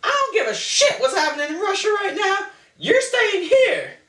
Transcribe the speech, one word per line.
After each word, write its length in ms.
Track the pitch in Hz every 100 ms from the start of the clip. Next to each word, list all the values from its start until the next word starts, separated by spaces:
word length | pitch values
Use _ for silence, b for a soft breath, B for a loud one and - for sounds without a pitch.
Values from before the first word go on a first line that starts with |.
I 40 | -
don't 260 | 571 539
give 140 | 440 -
a 80 | -
shit 440 | - - 571 -
what's 160 | 508 359
happening 400 | 311 294 294 320
in 60 |
Russia 280 | 403 392 403
right 260 | 415 392 -
now. 320 | 392 392 415 B B _
You're 240 | - 494
staying 480 | - 494 427 392 339
here. 440 | 539 523 - - -